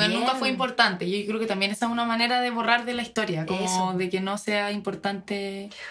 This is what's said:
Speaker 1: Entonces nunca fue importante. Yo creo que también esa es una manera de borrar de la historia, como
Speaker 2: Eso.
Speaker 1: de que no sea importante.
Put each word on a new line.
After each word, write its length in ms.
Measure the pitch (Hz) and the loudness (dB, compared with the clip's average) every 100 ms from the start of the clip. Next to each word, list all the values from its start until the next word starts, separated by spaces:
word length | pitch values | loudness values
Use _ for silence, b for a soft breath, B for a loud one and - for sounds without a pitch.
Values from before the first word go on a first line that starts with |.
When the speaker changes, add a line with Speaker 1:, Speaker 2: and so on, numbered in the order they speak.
| 214 | 2
Speaker 1:
Entonces 80 | 233 | 4
nunca 160 | 247 262 | 2 2
fue 100 | 269 | 0
importante. 600 | 254 254 247 220 180 175 | 0 -2 4 4 4 -2
Yo 160 | 202 208 | -2 -2
creo 100 | 214 | -2
que 80 | 220 | 0
también 240 | 190 196 | 0 0
esa 160 | 208 233 | 0 -2
es 60 | |
una 120 | 233 | 0
manera 360 | 233 226 240 247 | 0 2 2 2
de 100 | 247 | 0
borrar 340 | 233 226 240 | 0 2 2
de 100 | 233 | 2
la 80 | 240 | -4
historia, 440 | 233 226 196 160 160 | -2 -2 0 0 0
como 180 | 190 | 0
Speaker 2:
Eso. 320 | 185 185 185 180 | 0 2 2 0
Speaker 1:
de 140 | 185 | 0
que 80 | 190 | 0
no 160 | 190 208 | -2 -2
sea 360 | 214 208 202 | 0 0 0
importante. 960 | 208 196 190 202 202 - 202 196 196 202 B B | -2 -4 -4 -4 -4 -4 -4 -4 -6 -10 B B